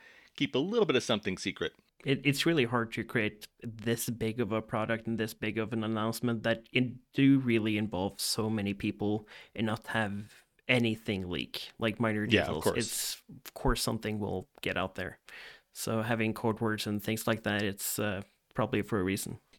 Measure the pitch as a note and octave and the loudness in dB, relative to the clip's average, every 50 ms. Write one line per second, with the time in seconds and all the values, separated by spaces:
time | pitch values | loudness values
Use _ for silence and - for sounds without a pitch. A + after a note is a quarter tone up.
0 | - - - - - - _ - C#3 - - B2+ D3 F#3+ A3+ A#3+ G#3 D#3 C3+ B2 | -16 -20 -20 -20 -20 -20 _ -4 -2 0 2 0 0 2 2 2 2 4 4 2
1 | - - A#2 G#2 - G2+ F#2 F2+ - G2+ - - F2 D#2 - _ _ _ _ _ | 2 2 0 0 0 -2 -4 -4 -4 -6 -4 -2 -4 -4 -4 _ _ _ _ _
2 | - C3+ C#3 C3+ C#3 D3 C#3 C#3+ - E3 E3+ D3+ B2 A2+ B2 A#2+ A#2 A2+ - - | -2 0 0 2 2 0 0 2 2 2 4 4 4 4 2 0 0 0 -4 -6
3 | A#2 - - B2+ G#2+ G#2 G#2 - - - _ _ - A#2 A2 A2+ G#2+ A#2 A#2 A2+ | -6 -2 0 0 0 0 -2 -6 -14 -20 _ _ -12 -12 -10 -6 -2 0 0 0
4 | - - A#2 A2+ A2+ A2 A2 A#2+ A#2+ F#2+ A2 A2 A2 - - A2 A2 A2 A2+ A2 | 0 -2 -2 -2 -2 -2 0 0 -2 0 0 -2 -2 -2 -2 -2 0 0 -2 -2
5 | A2 A2+ A2+ G#2+ A2 A2 - - - A2 G#2+ A2 A2 G#2+ A#2+ A2+ G#2+ A2 A2+ A2 | -2 -4 -2 -2 -2 -4 -4 -4 -4 -2 -2 -2 -2 -2 -2 -2 -2 0 0 0
6 | G#2+ A2+ A2 - - A#2+ A#2 A2+ A2+ A#2 A2+ - - - - B2+ B2+ B2 B2 - | 0 0 -2 0 0 0 0 2 2 0 0 0 -2 -2 2 2 2 2 -2 -8
7 | - _ - - C#3 C3+ C#3 C3+ C3 A#2+ A2+ A2 G#2 A2 G#2+ G#2 G#2+ G#2 - F2+ | -14 _ 2 6 8 8 8 8 6 4 4 4 4 2 2 0 0 0 0 0
8 | F#2 G2 - - - - - - G#2+ A2 A2 A2 G2 G2+ G2+ G2+ - G#2+ G2+ - | 0 0 -2 -2 -4 -2 0 0 0 0 0 0 0 -2 -2 0 -2 -2 -2 0
9 | G#2+ G2+ G#2 G#2+ G#2+ - - - - - _ - A2 A2 G#2+ A2 - - - A2+ | 0 2 2 0 -2 -6 -14 -20 -20 -14 _ -2 0 0 0 -2 -4 -4 -2 0
10 | A2 G2+ G2+ G2+ G#2 - - - - _ _ _ _ - B2+ B2 A#2 A2+ A2 A2 | 0 0 -2 -6 -8 -12 -16 -20 -20 _ _ _ _ 2 2 4 4 2 0 0
11 | - - G#2 F#2+ F#2 F2+ F2 C#2+ A#1 - - - - - - - A2 A2+ G#2 - | -2 -2 -2 -2 -2 -2 -4 -4 -4 -6 -8 -10 -12 -12 -8 -4 -2 -2 0 0
12 | A2+ A2 G#2+ G#2+ G#2+ - G#2 F#2+ D#2 - E2 D#2 - G#2 E2+ - A2+ - - - | 0 0 0 0 2 4 4 4 4 2 0 0 0 2 2 2 -2 -2 -2 -4
13 | - - - - - - - - - - - - - C3+ A#2+ - - B2 A#2 G#2+ | -4 -4 -6 -8 -12 -18 -20 -18 -18 -18 -16 -2 0 0 0 2 0 -2 -2 -2
14 | - A2 G#2+ G#2+ G2+ G2 F#2+ F#2 - - _ - - F#2+ F#2+ F#2 F#2 F#2+ - - | -2 -4 -4 -2 -4 -4 -4 -4 -6 -8 _ -8 -6 -4 -2 -2 -2 -4 -4 -6
15 | F2+ F2+ - - _ - - - - - - - _ _ _ - - - A2+ A2 | -8 -8 -8 -12 _ -20 -18 -18 -16 -18 -20 -20 _ _ _ -8 -4 -2 0 0
16 | A2 A2+ A#2+ A2 A2 A2 G#2+ - - A2+ G#2+ - A#2 A2 G#2+ G#2+ - G#2+ G#2 G#2 | 0 0 0 0 0 0 0 0 0 0 0 0 0 0 0 0 -2 -2 -2 -2
17 | - - A2 A2 - - A2+ G#2+ - - G#2 G#2 G#2 G2+ G2 - - - - - | -2 -2 -2 -2 0 0 0 0 0 0 0 2 0 0 -2 -2 -4 -4 -2 -2
18 | G#2+ G#2 G2 F#2+ G2+ - _ _ _ _ _ - A2+ G#2+ - G#2 G2 - A#2+ G#2 | -2 -2 -2 -4 -6 -10 _ _ _ _ _ -2 -2 0 0 0 0 0 0 2
19 | F#2 F#2 G2 G#2 - - - - - _ - | 2 2 0 0 -2 -6 -8 -10 -14 _ -12